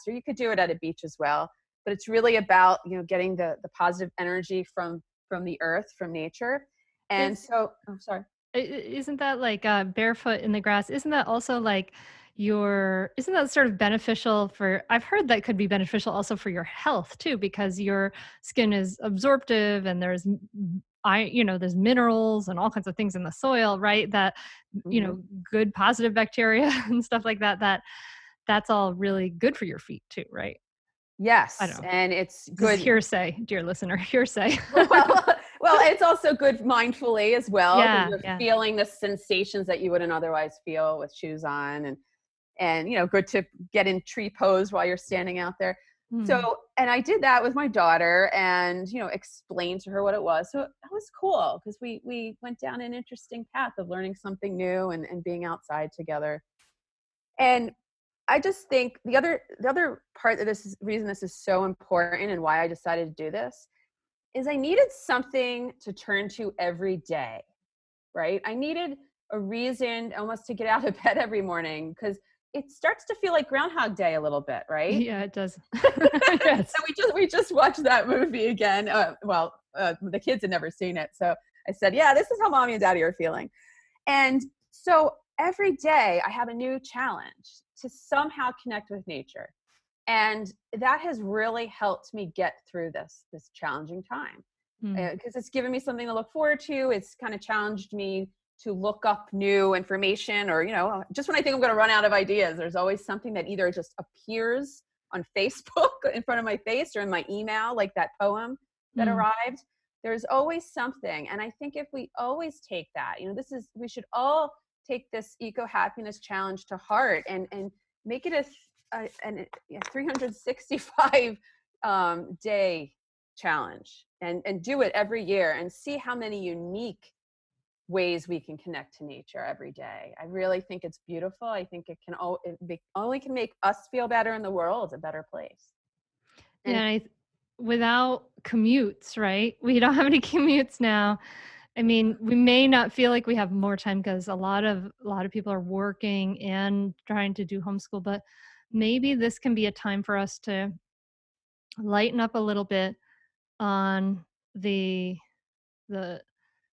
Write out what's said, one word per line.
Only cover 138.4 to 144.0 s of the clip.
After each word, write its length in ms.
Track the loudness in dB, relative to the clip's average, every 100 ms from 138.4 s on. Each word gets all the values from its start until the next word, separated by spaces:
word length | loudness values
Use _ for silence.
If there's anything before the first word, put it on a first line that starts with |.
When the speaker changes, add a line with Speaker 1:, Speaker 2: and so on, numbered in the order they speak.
Speaker 2:
commutes, 760 | -4 2 4 4 2 -4 -12 -2
right? 400 | 0 0 -2 -2
We 180 | 2 4
don't 160 | 6 6
have 100 | 6
any 160 | 4
<laughs> 100 | 2
commutes 480 | 2 4 4 2 0
now. 400 | 2 4 2 0 -6 -20 -20 -20 -12 -2
I 60 |
mean, 340 | 2 4 4 0
we 160 | 2 6
may 320 | 8 8 8
not 240 | 6 4
feel 200 | 2 2
like 160 | 4 2
we 80 | 0
have 160 | 0
more 260 | 0 0 0
time 240 | -2 -2